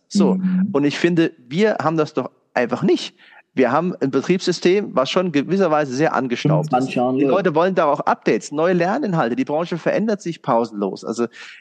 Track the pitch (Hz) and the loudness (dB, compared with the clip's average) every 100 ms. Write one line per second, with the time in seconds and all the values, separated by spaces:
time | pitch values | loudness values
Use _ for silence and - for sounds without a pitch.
0 | _ 202 - 92 185 185 120 139 143 - | _ 2 2 2 0 0 0 0 0 0
1 | 175 170 165 - 120 156 214 - 151 160 | 0 2 0 -2 -6 0 0 0 -2 0
2 | 147 - 123 _ _ 120 117 - 170 349 | -2 -4 -6 _ _ -2 -2 0 0 0
3 | - - - - _ 147 120 143 175 - | -2 -14 -20 -20 _ 0 2 2 0 -2
4 | 139 139 - 185 - 170 180 202 202 127 | -2 0 0 0 -2 0 2 2 0 -2
5 | 135 185 185 143 135 196 180 151 147 127 | 0 0 0 0 0 2 2 2 0 0
6 | 160 - 131 120 151 156 156 127 131 127 | 0 0 -2 0 0 0 2 0 0 0
7 | 123 131 139 185 185 151 185 185 151 147 | 0 2 2 2 2 2 2 2 2 2
8 | - 247 - 113 - 143 170 180 175 247 | 0 0 0 -2 -2 -2 0 2 0 -2
9 | 240 165 117 123 135 151 175 170 - 160 | -2 0 0 -2 -2 -4 -4 -4 -2 -2
10 | 220 202 175 160 - 117 117 104 98 - | -2 -4 -6 -6 0 0 0 -2 -4 -4
11 | - 113 117 - - - | -6 -4 -4 -6 -20 -14